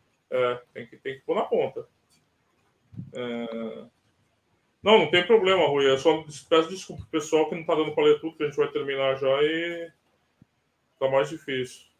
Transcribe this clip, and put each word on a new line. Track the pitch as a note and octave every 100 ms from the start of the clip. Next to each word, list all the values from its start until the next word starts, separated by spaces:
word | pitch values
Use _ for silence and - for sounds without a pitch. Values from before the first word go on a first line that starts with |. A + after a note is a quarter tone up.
| _ _ -
É, | B2+ B2 B2 -
tem | B2+ A#2+
que, | -
tem | C3+
que | C3+
pôr | - F#3
na |
conta. | - G3+ C#3 A#2 A2 _ _ _ _ _ _ _ _ _ _ - -
É... | B2+ B2 A#2 A#2 A2+ A2+ A#2 A#2+ _ _ _ _ _ _ _ _ _
Não, | F#3+ A3
não | D3+
tem | F3 F3
problema, | A3 F#3 F#3 D3
Rui. | C#3+ C3+
Eu | C3+
só | D#3+ D#3 - - -
peço | E3 E3
desculpa | F#3+ - -
pro | - D#3+
pessoal | - D#3 D#3
que |
não | E3+
tá | D#3+
dando | D#3 D3+
pra | D3+
ler | D3+ D3
tudo, | D#3+ -
que |
a | D3
gente | D3
vai | C#3+
terminar | D3 C#3 C3+ C3+ C3
já | C3+ C#3
e | D3+ D#3+ E3+ E3+ E3 _ _ _ _ _ _ _ _ _ _ -
tá | C3+
mais | C3+ D3
difícil. | D#3+ - C3 B2+ - _